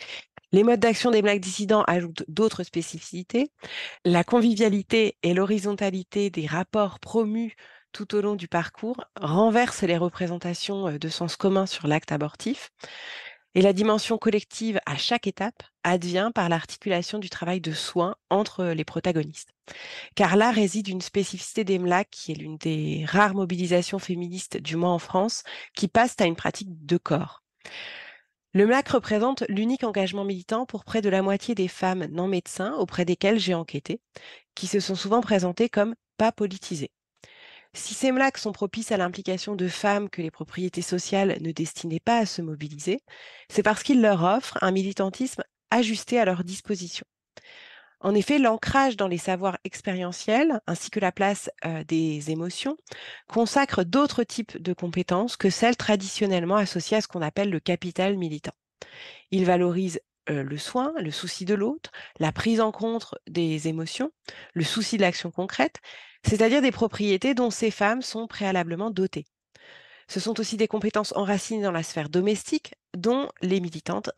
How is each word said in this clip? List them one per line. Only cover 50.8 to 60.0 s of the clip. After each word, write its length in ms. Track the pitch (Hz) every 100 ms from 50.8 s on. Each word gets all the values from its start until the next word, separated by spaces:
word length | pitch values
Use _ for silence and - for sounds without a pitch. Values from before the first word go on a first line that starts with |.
| -
que 100 | -
la 120 | 190
place, 380 | - 196 202 - - 170
euh, 180 | 160
des 460 | 156 160 160 151 147
émotions, 480 | 160 175 - 277 311 _ - - - _
consacre 560 | 226 233 285 277 -
d'autres 400 | 170 254 285 -
types 320 | 233 - 220 -
de 160 | 170
compétences 640 | 180 175 175 180 180 240 -
que 140 | 190
celles 260 | 180 233 247
traditionnellement 800 | - 208 190 - 202 185 170 202
associées 400 | 196 175 - 214
à 60 |
ce 60 | -
qu'on 120 | 180
appelle 300 | 151 - 202
le 100 | 165
capital 560 | - 175 180 170 185 202
militant. 380 | 170 151 - - _ _ - - - - _
Il 140 | 190
valorise, 560 | 180 180 180 175 190 160